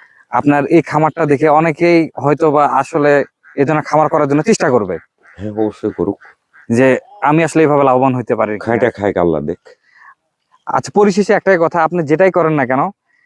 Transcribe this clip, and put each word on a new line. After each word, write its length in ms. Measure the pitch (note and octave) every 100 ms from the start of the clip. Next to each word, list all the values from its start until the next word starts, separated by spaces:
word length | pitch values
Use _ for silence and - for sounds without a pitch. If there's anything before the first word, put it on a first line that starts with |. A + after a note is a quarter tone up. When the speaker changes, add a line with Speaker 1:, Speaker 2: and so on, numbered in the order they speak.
| - _ _
Speaker 1:
আপনার 320 | B2 C3+ C#3+ C#3+
এই 160 | E3+
খামারটা 400 | - D3 D#3 D#3+ D#3
দেখে 220 | C#3 D#3
অনেকেই 500 | D3 E3 D3 E3+ E3+ D#3 -
হয়তো 300 | C3+ D3+ D#3+
বা 140 | D3 C#3+ B2
আসলে 320 | C#3 D#3+ D3 C#3+ B2+ _ _ -
এই 80 | C#3
ধরনের 200 | D#3 C#3+
খামার 200 | D3+ D3
করার 180 | D#3+ D3
জন্য 120 | C#3+
চেষ্টা 240 | D#3 A3 E3+
করবে। 260 | B2 G2 F2 - _ _ -
Speaker 2:
হ্যাঁ, 160 | G#2
অবশ্যই 400 | G#2 A2 - G#2+ -
করুক। 220 | F2+ G2+ - _ _ _ -
Speaker 1:
যে 180 | A#2 C3 B2 - -
আমি 180 | C3+ D#3
আসলে 160 | D#3+ D#3
এইভাবে 200 | D#3 D3
লাভবান 280 | C#3 B2+ C3+
হইতে 200 | B2+ A#2
পারি 180 | A2+ G#2+
কিনা। 120 | G#2 -
Speaker 2:
খাইটা 220 | A2+ A#2+
খাইক, 260 | G#2 G2+ F#2
আল্লাহ 240 | F2 D#2
দেখ। 200 | D2 E2+ - - _ _ - _ _ _ _ _ -
Speaker 1:
আচ্ছা, 240 | - -
পরিশেষে 380 | - G#3 F#3 G3
একটাই 240 | G3 - F#3
কথা, 200 | E3 E3+
আপনি 180 | D#3+ F3+
যেটাই 280 | D3 D#3 F#3+
করেন 240 | F3+ D#3+
না 100 | D#3 B2
কেন, 160 | C3 F3 - _ _